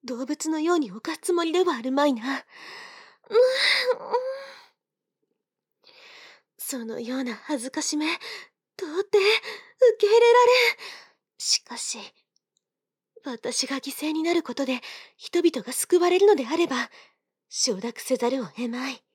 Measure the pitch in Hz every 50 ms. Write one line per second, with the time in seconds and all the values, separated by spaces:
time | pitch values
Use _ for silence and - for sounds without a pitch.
0 | _ 247 254 233 262 240 302 - - 311 320 311 302 330 359 349 294 214 180 220
1 | _ - 320 - - - 359 339 339 330 311 359 370 359 302 233 226 262 262 277
2 | 285 294 269 220 214 262 269 - - _ - - - - - - - - - -
3 | - - _ _ _ - 440 440 508 508 523 523 - - - - 523 494 494 -
4 | - - - 494 508 523 539 539 554 539 539 - - _ _ _ _ _ _ _
5 | _ _ _ _ _ _ _ _ _ _ _ _ _ _ _ _ _ _ - -
6 | - - - - - - - _ _ _ _ _ - - - 254 226 226 226 -
7 | 240 220 254 262 269 247 220 208 - - 302 269 220 269 - 311 294 - - 302
8 | 302 311 339 - - - - - - _ _ _ _ _ _ - 381 320 294 359
9 | 403 - - 415 381 403 440 427 - - - - - - _ _ 508 494 440 -
10 | - 403 415 466 466 466 466 494 494 480 494 508 480 466 - - - - - -
11 | - _ _ _ _ _ _ _ - - - - _ _ 247 240 - - - 226
12 | 190 - _ _ _ _ _ _ _ _ _ _ _ _ _ _ _ _ _ _
13 | _ _ _ - _ 285 247 220 - 240 247 - - 247 277 269 - 277 277 -
14 | 294 302 311 311 320 330 349 339 320 - 240 - 277 247 262 247 - - - -
15 | - - _ _ - - - 349 339 339 320 254 196 - 254 - - - - 359
16 | 349 359 359 370 392 403 415 277 262 220 285 330 349 - 269 247 247 - - -
17 | - _ _ _ _ _ _ _ _ _ - - - - 214 185 190 240 233 -
18 | - - 262 254 240 240 254 269 240 175 - - 240 240 233 247 254 269 262 226
19 | _ _ _